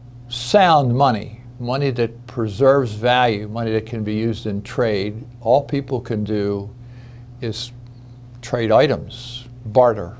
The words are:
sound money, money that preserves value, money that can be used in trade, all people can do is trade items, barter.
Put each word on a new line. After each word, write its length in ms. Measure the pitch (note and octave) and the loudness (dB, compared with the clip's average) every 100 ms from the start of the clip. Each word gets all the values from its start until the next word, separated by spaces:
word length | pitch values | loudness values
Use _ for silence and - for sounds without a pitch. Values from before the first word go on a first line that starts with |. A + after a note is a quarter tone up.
| - - - | -20 -20 -14
sound 680 | - - G#3 F#3 D#3+ C3 A#2+ | -10 2 4 6 6 4 2
money, 460 | C#3 A2 G2 - - - | 2 2 -6 -16 -18 -12
money 300 | A#2+ C3 C#3+ | -6 -2 -2
that 380 | A#2+ A#2 - - | 0 -4 -4 -12
preserves 640 | - A2 G2 C3+ C#3 B2 | -4 -4 2 4 4 2
value, 540 | G#2 A#2+ B2 B2 G#2 G#2+ | -2 0 2 2 0 -4
money 240 | A2 A2+ | -6 -2
that 160 | A2 G#2+ | -2 -4
can 160 | A#2 | -6
be 100 | G#2+ | -4
used 320 | G#2+ A#2 G#2+ G#2+ | -2 -2 -4 -4
in 160 | G2+ | -6
trade, 640 | G2 - A#2+ G#2 G2+ G#2+ B2+ - | -6 -2 0 0 -4 -6 -14 -8
all 220 | A2+ C3+ | 2 2
people 360 | C#3 C#3 C3+ B2+ | 2 -6 -4 -6
can 240 | - A2 | -4 -4
do 460 | G#2 G#2+ G2+ G2+ G2 - - - - - - - | -2 -2 -2 -4 -6 -14 -20 -20 -20 -20 -20 -10
is 300 | A#2+ G#2+ - - - - - - - - | -8 -8 -10 -14 -20 -20 -20 -20 -20 -18
trade 280 | - B2 A2+ | -6 -2 4
items, 760 | G#2+ D3 G#2 - - - - - - G#2+ | 6 4 2 -6 -14 -14 -14 -16 -16 -2
barter. 500 | G#2+ B2 G#2 F2 - | 4 4 4 -4 -12